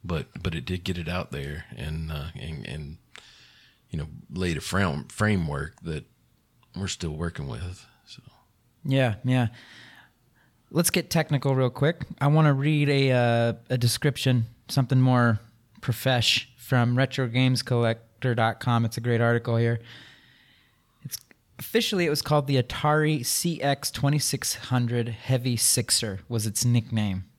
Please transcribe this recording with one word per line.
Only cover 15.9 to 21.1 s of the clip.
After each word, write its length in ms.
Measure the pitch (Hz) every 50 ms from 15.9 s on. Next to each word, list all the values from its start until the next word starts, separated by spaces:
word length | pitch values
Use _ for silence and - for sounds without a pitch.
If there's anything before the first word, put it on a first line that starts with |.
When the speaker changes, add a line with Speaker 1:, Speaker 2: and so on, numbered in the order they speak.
| 113 - - 135 131 120 117 - - - - - _
Speaker 2:
from 400 | _ - - 135 123 120 120 120
retro 300 | 127 135 131 - - 131
games 340 | 120 117 127 131 127 127 123
collector 760 | - - 127 117 120 113 113 117 - _ _ _ - 127 117
dot 240 | 113 113 113 110 -
com. 240 | - 123 120 117 117
It's 140 | 110 -
a 40 | -
great 200 | 117 120 117 113
article 340 | 117 117 117 117 117 120 117
here. 240 | 117 117 117 117 113 - - - - - - - _ _ _ _ _ _ _ _ _ _ _ _ _ _ _ _ _ -
It's, 140 | 139